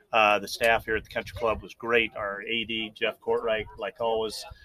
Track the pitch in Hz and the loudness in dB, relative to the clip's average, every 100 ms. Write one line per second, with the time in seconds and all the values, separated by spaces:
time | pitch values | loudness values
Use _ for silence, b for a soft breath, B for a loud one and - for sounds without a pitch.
0 | b 117 104 104 98 - 117 113 113 107 | b 4 6 4 0 0 2 2 2 -2
1 | - 117 107 - 113 104 98 - 117 120 | -2 -8 -8 -2 -2 -2 -6 -8 2 2
2 | 110 - 101 101 113 117 110 113 110 107 | 2 -2 -6 -6 -4 -4 -2 -4 -6 -2
3 | 110 - 113 117 117 110 104 - 101 - | -2 -2 0 0 2 0 -2 -6 -8 -2
4 | 117 113 110 - - B | 0 0 -2 -6 -12 B